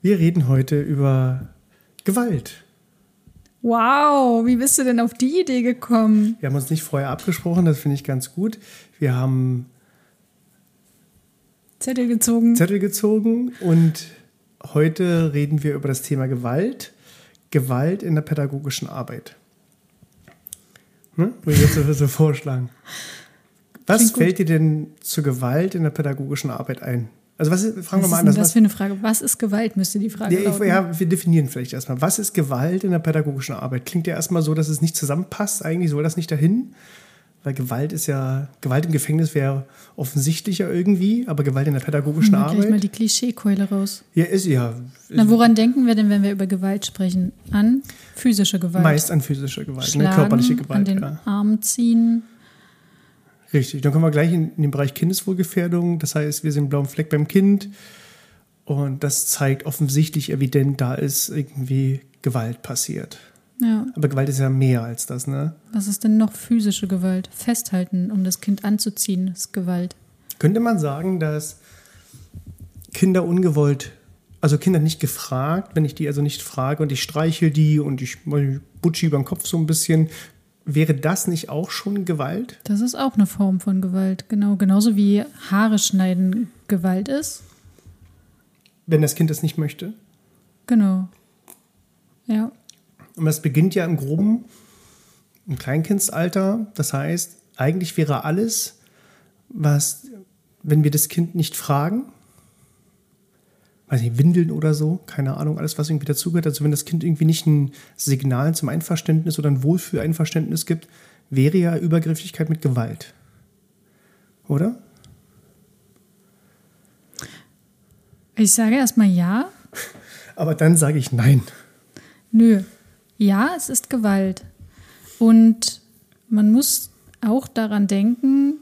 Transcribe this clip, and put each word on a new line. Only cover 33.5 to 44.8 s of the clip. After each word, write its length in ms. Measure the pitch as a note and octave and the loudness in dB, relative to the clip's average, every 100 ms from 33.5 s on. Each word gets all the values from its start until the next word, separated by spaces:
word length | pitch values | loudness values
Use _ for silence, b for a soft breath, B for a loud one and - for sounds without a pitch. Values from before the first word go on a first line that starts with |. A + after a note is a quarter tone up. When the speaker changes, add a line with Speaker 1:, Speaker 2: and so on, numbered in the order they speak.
Speaker 1:
Arbeit? 300 | A2+ C3 B2+ B2+ | -8 -6 -6 -4
Klingt 200 | F3 E3 | -4 -4
ja 80 | |
erstmal 280 | E3 E3 E3+ | -6 -2 -2
so, 120 | D#3 | 0
dass 140 | D#3 D#3 | 0 -2
es 120 | D3+ | -2
nicht 160 | E3 - | -2 -2
zusammenpasst. 680 | C#3 D3 F#3 - G#3 - | -4 -4 -6 -6 -6 -6
Eigentlich 260 | D#3+ E3 F3 | -4 -2 -2
soll 120 | D3 | 0
das 140 | D#3+ E3 | -2 -4
nicht 140 | E3 | -4
dahin. 420 | D3+ D#3+ A3 C4+ b b b b b b _ | 0 2 0 -2 b b b b b b _
Weil 100 | C#3+ | -10
Gewalt 380 | C3+ B2+ B2 D3+ | -6 -6 -4 -4
ist 160 | E3+ - | -6 -4
ja, 400 | C#3 C3+ C3 C#3 - | -4 -4 -4 -6 -10
Gewalt 260 | C3+ B2+ E3 | -2 0 0
im 60 | |
Gefängnis 440 | D3+ - D#3 D#3+ D#3 | -2 0 0 0 0
wäre 300 | C#3 C#3 C3 b b | 0 -2 -6 b b
offensichtlicher 720 | - C3+ D3 C3+ D#3+ - F3+ F#3 | -10 -4 -2 0 -2 -2 -2 -2
irgendwie, 560 | F3 F3+ G3 F#3+ A#3 B3 | 0 2 2 2 0 -2
aber 160 | D3+ | -2
Gewalt 240 | C#3 C3+ C#3+ | 0 0 0
in 60 | |
der 60 | C#3 | 0
pädagogischen 540 | B2+ D3 C#3+ D3+ G#3+ | 0 0 0 2 4
Speaker 2:
Holen 80 | G3 | 6
wir 40 | D3+ | 4
gleich 80 | G#3 | 2
Speaker 1:
Arbeit 120 | G3+ | 4
Speaker 2:
mal 100 | G#3+ | 2
die 80 | G3 | 2
Klischeekeule 800 | - A3 - B3 A#3 G#3 G3 G3 | -2 0 0 -2 -2 0 0 0
raus. 320 | G3 G3 - _ | -2 -4 -6 _
Speaker 1:
Ja, 100 | - | 0
ist 220 | F3 F#3+ F#3 | 2 0 2
ja. 280 | C3 A#2+ A#2 | 0 0 -6